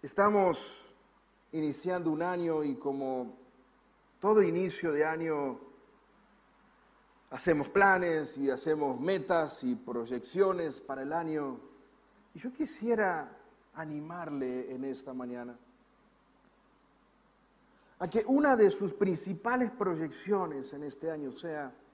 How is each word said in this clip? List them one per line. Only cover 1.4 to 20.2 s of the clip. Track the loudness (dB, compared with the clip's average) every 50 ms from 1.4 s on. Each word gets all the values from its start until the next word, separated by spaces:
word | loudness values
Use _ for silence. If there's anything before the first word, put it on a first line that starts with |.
| _ _
iniciando | -4 -2 -2 -2 -4 -2 -2 -2 -2 0 0 0
un | 0 0
año | 0 -2 0 0 0 0 0 0 0
y | -2 -4
como | -2 -4 -4 -2 -2 -2 -2 -2 -4 -4 -6 -10 -18 -20 -20 _ _ _ _ _ _ _ _ _ _ _ _ _ _
todo | 4 6 8 8
inicio | 6 6 4 0 0 0 -2 -2 -2 0
de | 2 2 2
año, | 2 0 -2 -2 -2 -2 -2 -2 -4 -6 -8 -14 -20 -20 -20 -20 _ _ _ _ _ _ _ _ _ _ _ _ _ _ _ _ _ _ _ _ _ _ _ _ _ _ _ _ _
hacemos | -14 -4 2 2 2 2 0 0
planes | 4 6 8 8 8 6 4 2 0 0 -2 -4 -4 0
y | 0 0
hacemos | 0 0 0 0 0 2 2 -2 0 0
metas | 0 0 0 0 0 2 2 2 2 0 -4 -4 -2
y | -2 -2
proyecciones | -2 -4 -6 -4 -4 -4 -4 -6 -8 -8 -6 2 4 4 4 4 0 -2 -4 -6 -8
para | -10 -8 -8 -6
el | -4 -4
año. | -2 -2 -2 -2 -2 -2 -2 -4 -6 -10 -14 -20 -20 -20 -20 _ _ _ _ _ _ _ _ _ _
Y | -12
yo | -12 -12
quisiera | -6 -4 -6 -6 -6 -6 0 0 2 2 2 0 0 -2 -6 -10 -16 -20 -20 -20 _ _ _ _ _
animarle | -12 -10 -8 -8 -8 -8 -8 -10 -10 -8 -6 -6 -4 -4 -4 -4 -6 -8 -8
en | -8 -8 -6
esta | -8 -8 -8 -10 -12
mañana | -10 -10 -8 -8 -10 -10 -10 -12 -14 -18 -20 _ _ _ _ _ _ _ _ _ _ _ _ _ _ _ _ _ _ _ _ _ _ _ _ _ _ _ _ _ _ _ _ _ _ _ _ _ _ _ _ _ _ _ _ _ _ _
a | -8 -2
que | -2 -2 2
una | 4 4 6 6 6 6
de | 8 8 6
sus | 6 2 -2 -4
principales | 0 2 2 2 2 0 -4 -8 -8 -4 -2 0 2 2 0 -2
proyecciones | -2 -2 -2 -2 0 -2 -4 -6 -6 -10